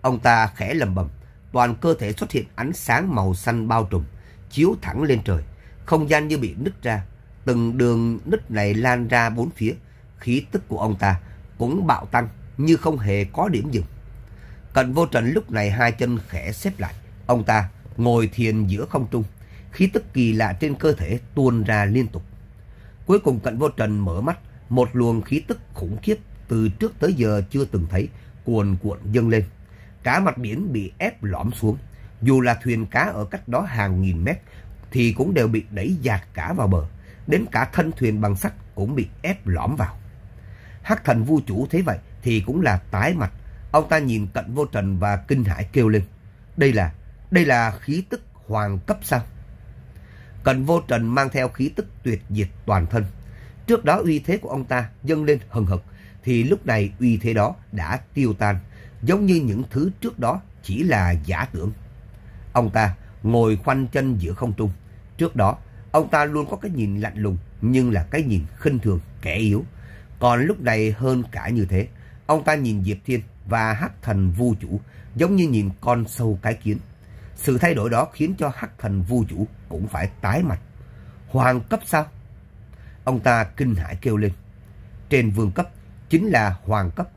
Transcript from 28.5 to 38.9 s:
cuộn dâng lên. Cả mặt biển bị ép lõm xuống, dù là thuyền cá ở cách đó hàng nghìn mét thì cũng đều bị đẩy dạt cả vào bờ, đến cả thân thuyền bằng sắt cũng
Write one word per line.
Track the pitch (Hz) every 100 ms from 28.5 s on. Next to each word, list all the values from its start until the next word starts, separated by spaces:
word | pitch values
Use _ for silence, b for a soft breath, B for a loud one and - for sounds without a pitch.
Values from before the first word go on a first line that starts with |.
| 113 101 95
cuộn | 104 - 101
dâng | 113 117
lên. | 110 95 - - B B B
Cả | 123 147
mặt | 190 120
biển | 123 123 202
bị | 120 95 -
ép | 190 -
lõm | 104 87 90
xuống, | - 110 127 - B B B
dù | 117 131
là | 123 113
thuyền | 131 117 110
cá | 117
ở | 175 -
cách | 104 190 -
đó | 123
hàng | 185 117 101 92
nghìn | 95 85
mét | 90 170 B B B - -
thì | 131 117
cũng | - 147
đều | 175 113
bị | 113 -
đẩy | 104 110 180
dạt | 123 98 -
cả | - 80
vào | 90 101
bờ, | 90 78 - B B -
đến | 151 220
cả | 113 123
thân | - 160 -
thuyền | 120 107
bằng | 104 98
sắt | 104 - -
cũng | - 101